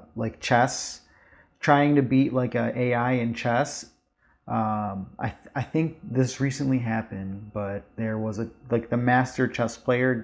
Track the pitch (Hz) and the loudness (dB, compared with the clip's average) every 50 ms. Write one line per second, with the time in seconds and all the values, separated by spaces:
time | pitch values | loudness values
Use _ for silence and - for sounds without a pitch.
0 | - _ - 113 113 110 - - - - 131 117 127 - - - - - - - | -16 _ -8 -6 -6 -6 -6 -8 0 2 4 4 4 4 0 -6 -10 -10 -12 -16
1 | _ _ _ _ _ _ - - _ _ _ - - 160 143 143 143 147 147 143 | _ _ _ _ _ _ -20 -20 _ _ _ -4 4 4 6 6 6 6 6 4
2 | 131 113 131 131 135 - 123 127 127 120 - 120 117 113 113 123 123 123 120 120 | 4 4 4 4 4 4 2 0 -2 0 0 -2 -2 -2 -2 -2 0 0 0 0
3 | 120 127 127 123 117 117 113 - - 120 120 127 147 - - - - - _ _ | 2 2 0 0 0 -2 -4 -2 -2 0 2 2 0 0 -4 -12 -14 -16 _ _
4 | _ _ _ _ _ _ _ _ - - 120 113 110 107 107 107 107 101 98 98 | _ _ _ _ _ _ _ _ -10 -4 -2 -2 0 0 -2 -2 -4 -4 -6 -8
5 | 95 - - - - 110 - - - - - 139 123 - - 160 165 156 160 - | -10 -12 -10 -8 -8 -8 -8 -10 -18 -10 -6 -6 -6 -2 -2 -2 -2 -2 -4 -10
6 | - - 120 131 131 120 - - 139 139 135 - 143 135 131 127 120 113 110 110 | -12 -4 0 0 0 0 0 -2 -2 -2 -2 -2 0 0 0 0 0 -2 -2 -4
7 | 110 - - 98 95 98 98 101 107 104 - 104 101 98 101 101 - _ - 110 | -4 -6 -8 -10 -8 -8 -10 -10 -12 -10 -8 -6 -6 -6 -6 -8 -10 _ -8 -6
8 | 113 110 110 110 110 110 104 104 117 - - - - - 120 117 - - 127 120 | -4 -4 -4 -4 -4 -4 -4 -6 -8 -8 -10 -16 -6 -2 -2 -2 -2 0 -2 0
9 | 120 123 123 127 127 127 - - 127 113 - - 120 110 - - - 131 123 123 | 2 4 4 4 2 2 0 -2 -2 -2 0 -2 -4 -4 -4 -6 -2 0 2 2
10 | 127 131 123 113 | 2 2 0 0